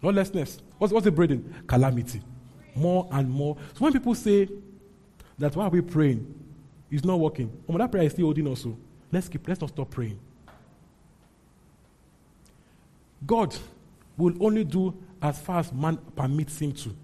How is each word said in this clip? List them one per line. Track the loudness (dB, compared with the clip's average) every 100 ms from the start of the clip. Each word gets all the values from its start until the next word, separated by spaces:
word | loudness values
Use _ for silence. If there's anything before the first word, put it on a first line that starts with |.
Lawlessness. | 2 2 2 0 -4 -8 -20 -2
What's, | 2
what's | 4 4
it |
breeding? | 4 4 4 -2 -16 0
Calamity. | 4 4 2 -4 -8 -12 -18 -20 -20 -12 -2
More | 2 2 0
and | -2 0
more. | 0 -2 -4 -10
So | 0
when | 2
people | 2 0 0
say | 4 4 4 -2 -16 -20 -20 -20 _ _ -20 -4
that, | -2 0
"Why | 2
are |
we | 2
praying? | 2 2 2 2 -4 -14 -20 -20 -20 -20 -6
It's | -2
not | 0 2
working." | 2 0 -6 -6 -6
Oh, | -2
that | 0
prayer | 2
is | 2
still | 2 0
holding | 2 -2
us. | -4
So | -8 -10 -16 -20 -4
let's | -4 -2
keep, | -8 -6
let's | -6
not | -6
stop | -6 -8
praying. | -6 -6 -8 -16 -20 -20 -20 -20 _ -20 _ _ _ _ _ _ _ _ _ _ _ _ _ _ _ -20 _ _ _ _ _ _ _ -2
God | 2 2 -2 -14 -20 -20 -20 -20 0
will | 0 2
only | 2 2
do | 0 0 -2 -4 -16 -4
as | -4 -4
far | -4 -2
as | -2
man | -2 -2 -2 -6 -6
permits | -2 0 -2 -4
him | -6
to. | -6 -10 -12